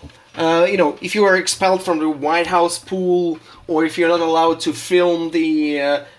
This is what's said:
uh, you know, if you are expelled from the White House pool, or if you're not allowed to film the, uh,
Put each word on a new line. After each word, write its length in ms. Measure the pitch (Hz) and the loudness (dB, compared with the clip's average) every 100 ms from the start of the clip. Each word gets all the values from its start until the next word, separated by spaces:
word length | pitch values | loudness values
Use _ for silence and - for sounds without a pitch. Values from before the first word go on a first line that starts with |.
| - - _ - | -20 -20 _ -4
uh, 300 | 165 165 180 | 0 2 2
you 80 | 196 | 2
know, 200 | 156 - | 0 -2
if 120 | 190 | -6
you 100 | 214 202 | 0 2
are 100 | 185 | 2
expelled 480 | - - 190 185 | 0 0 0 0
from 160 | 185 160 | 0 -2
the 100 | 156 | -2
White 380 | 147 147 170 165 | -2 -2 0 0
House 320 | 175 170 - | 2 0 -2
pool, 600 | - 190 180 180 170 156 - - - | -6 -4 0 0 0 -6 -12 -18 -4
or 180 | 160 160 | -2 0
if 120 | 175 | 0
you're 120 | 170 | 0
not 120 | 170 | 2
allowed 380 | 165 160 165 165 | 2 2 2 0
to 120 | 165 | -4
film 580 | 147 - 180 175 170 165 | -6 0 2 2 0 -2
the, 500 | 165 160 156 151 147 | -2 0 0 0 -2
uh, 220 | 139 143 - | 0 -2 -4